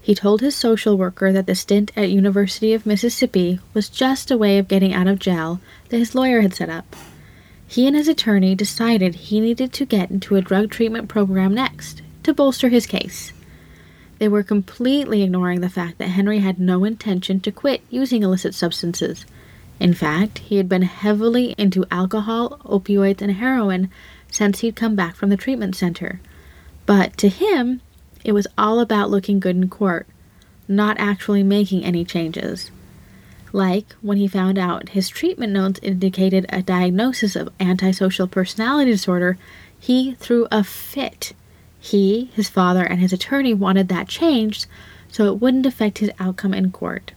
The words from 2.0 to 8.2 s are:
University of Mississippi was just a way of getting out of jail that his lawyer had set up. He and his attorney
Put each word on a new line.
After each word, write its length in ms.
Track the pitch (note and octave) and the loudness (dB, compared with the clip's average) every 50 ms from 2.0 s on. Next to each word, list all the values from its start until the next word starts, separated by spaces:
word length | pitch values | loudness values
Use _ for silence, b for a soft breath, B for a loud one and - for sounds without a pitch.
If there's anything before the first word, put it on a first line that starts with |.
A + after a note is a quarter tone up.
| G#3 F#3 | 0 2
University 640 | F#3+ G3 F#3+ G3+ F#3+ G3+ G3+ F#3+ - - A3 A3 A3 | 2 2 2 4 2 2 0 0 -2 -2 0 0 0
of 120 | A3 G#3+ | 0 0
Mississippi 760 | G#3+ G#3 G3 - A#3+ - - C#4 B3 - F#3+ F3+ F3 F3+ F3+ - - - | -2 0 0 0 -2 0 0 -2 0 2 0 0 0 -2 -4 -6 -4 -4
was 160 | G#3+ G#3 - | -4 -4 -4
just 400 | - - C4 C4 C4+ C4 - - | -2 0 0 0 0 -2 -2 -2
a 80 | C4+ | 0
way 200 | A3+ G#3+ G3+ G3 G3 | 2 4 4 4 2
of 80 | G3 | 2
getting 260 | F#3+ G3 F#3+ F#3+ F#3+ F#3 | 2 2 2 2 2 2
out 140 | F#3 F3+ | 2 2
of 120 | F#3+ G3+ F#3+ | 2 0 0
jail 400 | - F#3+ F3+ E3 D#3+ D#3+ E3+ F#3 B B B B B B | 0 -2 -2 0 -2 -4 -6 -8 B B B B B B
that 80 | - | -2
his 160 | A#3 A#3+ A3+ - | -2 -2 0 0
lawyer 260 | C4 C4 C4 B3 A#3 | 0 0 2 4 4
had 120 | G#3+ F#3+ F#3 | 4 2 0
set 160 | - E3+ E3 | -2 -8 -8
up. 260 | D#3+ E3 - - - B B B B B B B B B B B B B B | -8 -10 -12 -16 -20 B B B B B B B B B B B B B B
He 200 | - - B3 B3 | -4 0 2 2
and 80 | C#4 C#4+ | 4 4
his 120 | D4+ D4 | 2 2
attorney 460 | D#4+ D#4 - | 2 0 0